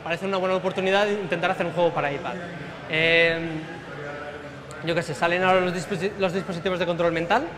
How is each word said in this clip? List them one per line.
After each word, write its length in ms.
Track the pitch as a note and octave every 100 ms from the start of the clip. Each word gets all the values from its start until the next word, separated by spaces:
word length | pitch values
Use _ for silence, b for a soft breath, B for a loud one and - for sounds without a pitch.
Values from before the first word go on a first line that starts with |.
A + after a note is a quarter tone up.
parece 220 | D#3+ E3 F#3+
una 120 | G3
buena 180 | F#3 F#3
oportunidad 520 | F#3+ F#3+ F#3+ G3 G#3
intentar 440 | G#3 F#3 E3+ F3+
hacer 140 | F#3 F3
un 80 |
juego 180 | E3 E3+
para 200 | D3+ D3
iPad. 220 | C#3+ C3+ A#2+ - - - - -
Eh, 500 | D#3 E3 E3 E3 E3 E3 D#3 D#3 E3+ D3 D3 D3 C#3+ - - - - - -
yo 120 | D#3+ E3+
qué 80 |
sé, 100 | E3
salen 300 | D3 E3+ F3+
ahora 180 | F#3 F#3
los 120 | F3+
disposi-, 380 | F3 E3 G3 F#3+ G#3
los 160 | F#3+
dispositivos 460 | F3+ F3 E3+ F#3+ F3+
de 80 | E3+
control 240 | E3+ E3+
mental, 360 | E3 E3+ G#3+ E4